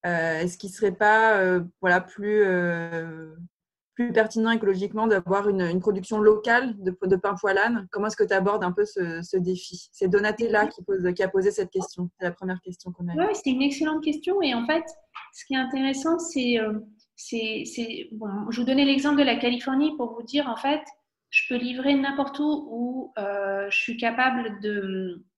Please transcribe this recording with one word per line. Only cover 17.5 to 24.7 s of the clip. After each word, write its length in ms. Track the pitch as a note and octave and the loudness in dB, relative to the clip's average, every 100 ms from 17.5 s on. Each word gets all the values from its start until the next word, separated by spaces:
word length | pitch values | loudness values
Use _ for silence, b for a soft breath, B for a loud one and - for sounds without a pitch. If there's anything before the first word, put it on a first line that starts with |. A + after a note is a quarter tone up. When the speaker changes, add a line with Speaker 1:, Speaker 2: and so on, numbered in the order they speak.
| A3 | -6
Speaker 2:
c'est, 440 | - - A#3 A3 - | -8 -8 -8 -8 -12
bon, 160 | G#3+ G#3+ G3+ G#3+ | -10 -8 -6 -6
je 100 | A#3 | -4
vous 60 | B3 | 2
donnais 180 | C4 | 4
l'exemple 340 | C#4 C4+ C#4 C#4+ | 6 4 4 4
de 60 | |
la 120 | C4+ A#3 | 4 4
Californie 600 | A#3+ B3 C4+ C4 D4+ D4+ | 2 0 0 2 2 0
pour 180 | A#3 | -6
vous 80 | A3+ | -6
dire, 240 | A#3 C#4+ C4+ | -4 -2 -2
en 80 | A3 | -2
fait, 260 | C#4 D4 - - _ _ _ | 0 -2 -4 -20 _ _ _
je 120 | - - | -2 0
peux 80 | B3 | -2
livrer 380 | B3 B3+ C4 | -2 -2 2
n'importe 440 | C#4+ C4+ C#4 C4+ - | 4 2 0 -2 0
où 60 | D4 D4 - | 0 0 -4
où, 420 | A3+ B3 C4 - - | -6 -4 -6 -8 -6
euh, 480 | G3+ G3+ G3 G3 G3+ | -4 -2 -2 -2 -2
je 80 | - | -2
suis 200 | - A#3 | -2 -2
capable 640 | A#3 A#3 C4 A#3+ A3+ G3+ | -2 2 0 0 -4 -6
de 640 | G#3 | -4